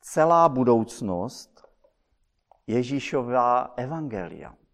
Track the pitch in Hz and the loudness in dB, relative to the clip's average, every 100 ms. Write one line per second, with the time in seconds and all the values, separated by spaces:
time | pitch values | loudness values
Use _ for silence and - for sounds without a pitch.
0 | - - 160 170 165 131 123 117 110 - | -6 0 4 6 4 4 4 4 2 -6
1 | 107 90 107 - - _ _ _ _ _ | -6 -4 -6 -10 -20 _ _ _ _ _
2 | _ _ _ _ _ _ - 113 123 139 | _ _ _ _ _ _ -4 -2 -2 -4
3 | - 147 120 123 123 123 123 - 127 165 | -4 -4 0 0 2 2 -2 -8 -8 -8
4 | 151 107 87 80 71 - _ | -8 -8 -8 -12 -18 -20 _